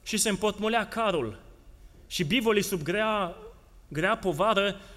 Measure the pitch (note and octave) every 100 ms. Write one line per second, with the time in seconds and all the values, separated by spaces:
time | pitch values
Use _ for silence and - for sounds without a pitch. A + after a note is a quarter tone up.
0 | - G#3+ A3+ G3 G#3 G3 G#3+ A#3 G3+ A3
1 | A3 F3 A#2 G2+ - - - - - -
2 | - - D#3+ A#3 A3+ G#3 F#3+ F#3 D3 G3+
3 | A3 G#3+ F3+ E3+ - - - - - C#3+
4 | F3+ A3 G3 D#3 G3+ G3 G3+ F#3+ -